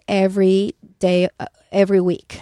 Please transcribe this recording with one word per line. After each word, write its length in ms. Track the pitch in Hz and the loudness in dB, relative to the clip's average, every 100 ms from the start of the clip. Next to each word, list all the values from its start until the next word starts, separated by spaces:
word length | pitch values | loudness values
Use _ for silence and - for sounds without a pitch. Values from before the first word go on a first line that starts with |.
| - | -4
every 640 | 196 190 196 190 190 202 - - _ | -2 0 2 2 2 -2 -8 -20 _
day, 280 | 180 180 180 - | 0 0 0 -4
uh, 80 | - _ _ | -16 _ _
every 300 | 196 196 196 | 0 2 2
week. 400 | 180 165 - - | 0 -4 -10 -6